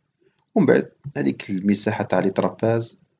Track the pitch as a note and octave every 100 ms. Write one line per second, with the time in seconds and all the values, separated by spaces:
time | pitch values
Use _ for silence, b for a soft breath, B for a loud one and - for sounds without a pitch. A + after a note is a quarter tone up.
0 | _ _ _ _ _ A#3 C3+ C3+ C#3 _
1 | C#3+ D3 C#3 B2+ - F#2+ G2+ G2+ G#2+ G#2
2 | G2+ F#2 F#2+ F#2+ F#2 - A2+ A#2 A#2 -
3 | _ _